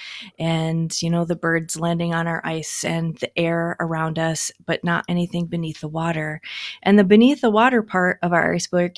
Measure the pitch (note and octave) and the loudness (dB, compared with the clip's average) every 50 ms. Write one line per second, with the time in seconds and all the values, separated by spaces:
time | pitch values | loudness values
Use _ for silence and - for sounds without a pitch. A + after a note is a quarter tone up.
0 | - - - - A3 G3+ _ - E3 E3 E3 D#3+ D#3+ D#3+ E3 E3 E3 D#3+ - - | -18 -16 -16 -18 -18 -14 _ -4 -2 0 0 0 0 0 -2 -2 -2 -2 -4 -4
1 | E3+ E3 E3+ E3+ E3+ E3 E3+ - - E3 E3 E3 D#3+ - - D#3+ E3+ E3+ E3+ E3+ | -2 0 0 0 0 -2 -2 -2 0 0 0 0 0 -2 -6 -4 -2 -2 0 0
2 | E3+ E3+ E3 E3 E3 E3+ E3 - - E3 D#3+ D#3+ D#3 - - - - E3+ E3 E3 | -2 -2 -2 -2 -2 -2 -4 -4 -4 -4 -6 -6 -6 -6 -6 -6 -4 -2 -2 -2
3 | E3 E3 D#3 - - - - E3+ E3+ E3 E3+ E3+ E3 E3+ - - E3 E3 E3 D#3+ | -2 -4 -4 -6 -8 -6 -2 -2 0 0 0 0 -2 -2 -4 -4 -4 -4 -2 -2
4 | D#3+ D#3+ D#3+ E3 E3 D#3+ D#3+ - - - - _ - - D#3+ - - F3 E3+ - | -2 -2 -2 -2 -2 -2 -2 -4 -6 -8 -10 _ -6 -6 -6 -4 -2 -2 -2 -2
5 | - - F3 F3 F3 F3 - F3 E3+ E3 E3+ E3+ E3 D#3+ D#3 - D#3+ D3+ D#3 D#3+ | -2 -2 -2 -2 -2 -2 -2 -4 -4 -4 -4 -4 -4 -6 -8 -8 -8 -8 -4 -4
6 | E3 E3+ D#3+ D#3 D#3 D#3 D#3 D#3 - - - - - - - - - F#3+ G3+ G#3 | -2 -2 -2 -2 -4 -6 -8 -10 -12 -14 -14 -12 -12 -14 -10 -2 2 4 6 6
7 | G3 F3+ G#3+ A3 A#3+ C4 D4 - B3+ A3 G#3 G#3+ A#3+ C4 B3+ A3+ G#3+ - - F#3 | 8 8 8 8 8 6 4 4 2 2 4 4 4 4 4 2 0 0 0 0
8 | F3+ F3+ - - F3 F3 F3 E3 E3 E3 E3+ F3 - - F3+ F3+ F3 F3 - | 0 0 0 0 -2 0 2 2 2 2 0 -2 -2 -2 0 0 0 0 -4